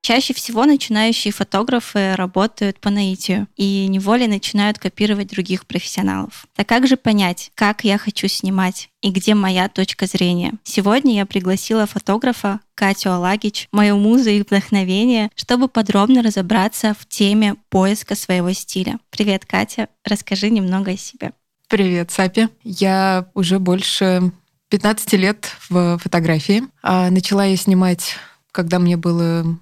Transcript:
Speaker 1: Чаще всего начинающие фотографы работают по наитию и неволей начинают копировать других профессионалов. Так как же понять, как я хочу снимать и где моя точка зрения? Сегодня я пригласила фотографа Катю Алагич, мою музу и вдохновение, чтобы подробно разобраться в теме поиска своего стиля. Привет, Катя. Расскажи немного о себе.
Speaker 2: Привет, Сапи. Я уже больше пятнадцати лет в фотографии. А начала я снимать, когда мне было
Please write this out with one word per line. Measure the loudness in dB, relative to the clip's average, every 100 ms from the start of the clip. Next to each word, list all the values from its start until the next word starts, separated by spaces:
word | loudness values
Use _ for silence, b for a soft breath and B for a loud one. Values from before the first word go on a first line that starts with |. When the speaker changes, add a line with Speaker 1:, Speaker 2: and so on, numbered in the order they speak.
Speaker 1:
Чаще | 2 0 0
всего | -6 -4 0
начинающие | 4 2 2 0 2 0 -4
фотографы | -4 -2 -2 0 -2 -2 -2 0 -2
работают | -2 0 -2 -2 -4 -2
по | -2
наитию | 0 -2 -4 -2 -2 -4 -4
и | -2 0 0
неволей | 0 2 2 2
начинают | -2 -2 0 0 -2
копировать | -8 -2 -2 -2 -4
других | -6 -4 -6 -4
профессионалов. | -8 -6 -4 -4 -4 -8 -14 -12 -6
Так | 0
как | 2 4
же | 2
понять, | 2 2 0 -4 -12 -2
как | -2 0
я | 0 0
хочу | -2 -4 -4
снимать | -4 -2 0 0 -4 -16 _
и | -2
где | 0 2 2
моя | 2 0 0
точка | 0 -4 -2 -4
зрения? | 0 0 0 -2 -6
Сегодня | -4 -2 2 2 2 2
я | 0
пригласила | -2 -2 -2 0 0 0
фотографа | -4 -2 0 0 -2 -4 -4 _
Катю | -2 0 0 -2
Алагич, | 0 0 0 -2 -6 -2
мою | 2 4 4
музу | 4 4 4
и | 2
вдохновение, | 2 0 2 0 2 0 2 2 -2 -6
чтобы | -2 0 2
подробно | 0 2 2 4 4
разобраться | 4 0 0 2 0 0 -2 -4
в | -10
теме | 0 2 4 2 -2 _
поиска | 0 2 0 -4 -8
своего | -2 -2 0
стиля. | -4 -6 -6 -4 -6 _
Привет, | -4 -2 -2 -2
Катя. | -4 -2 -6 -8 _ -6
Расскажи | -6 -4 -4 0
немного | 0 0 -2 -4
о | -6
себе. | -10 -12 -14 -14 _ _ _
Speaker 2:
Привет, | 0 2 0 -2
Сапи. | -2 0 0 -2 _
Я | -12 -2 0 2 2 0 -4
уже | -4 0 0
больше | 2 0 -2 0 0 2 0 -4 _ _ _
пятнадцати | 0 0 -2 0 0
лет | 0 -2 -10 -16 -2
в | 0 2 0
фотографии. | -2 0 2 0 0 0 -2 _
А | 0 2 2
начала | 2 2 0
я | 2 2
снимать, | 2 2 2 0 -6 -10 B B _
когда | -6 -2 2
мне | 2 2
было | 0 0 0 0 -2 -6